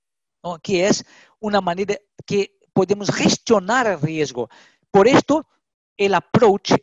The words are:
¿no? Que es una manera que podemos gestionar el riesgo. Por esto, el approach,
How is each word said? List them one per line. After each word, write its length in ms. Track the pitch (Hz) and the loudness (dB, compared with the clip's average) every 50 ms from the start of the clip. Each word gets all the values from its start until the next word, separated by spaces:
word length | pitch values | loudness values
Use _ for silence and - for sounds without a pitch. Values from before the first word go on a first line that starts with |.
| _ _ _ _ _ _ _ _ | _ _ _ _ _ _ _ _
¿no? 160 | - 175 175 156 | -12 -12 -12 -10
Que 280 | - 202 196 170 - | -6 -4 -2 0 2
es 180 | 208 - - - - _ _ _ _ _ _ | 0 0 -2 -6 -12 _ _ _ _ _ _
una 220 | 214 208 208 196 | -6 -2 -2 -2
manera 360 | 185 180 175 185 208 196 202 - - _ _ - - | -2 -2 -4 -4 -4 -6 -6 -8 -10 _ _ -20 -10
que 320 | - 196 202 - - _ _ _ _ | -4 -4 -4 -4 -4 _ _ _ _
podemos 380 | _ 190 190 - 202 202 196 160 | _ -2 0 0 -2 -2 -2 -4
gestionar 760 | - - - 185 - - _ - 226 196 180 196 240 269 240 | -2 0 0 0 0 -2 _ 0 0 0 2 0 -2 0 0
el 140 | 214 180 147 | 0 -2 -2
riesgo. 480 | 147 160 160 156 147 127 123 123 113 - - - - _ _ _ _ _ | -4 -4 -2 -4 -4 -4 -4 -8 -10 -10 -12 -20 -20 _ _ _ _ _
Por 180 | - 196 196 247 | 4 4 4 4
esto, 380 | 277 - - - 285 311 - _ _ _ _ _ _ _ _ _ _ | 2 0 -2 -2 -2 -2 -4 _ _ _ _ _ _ _ _ _ _
el 180 | - 202 196 190 | -4 -2 0 0
approach, 580 | 170 - _ - 220 247 202 - - - - - - | -2 -2 _ 0 2 4 4 2 2 0 0 -2 -2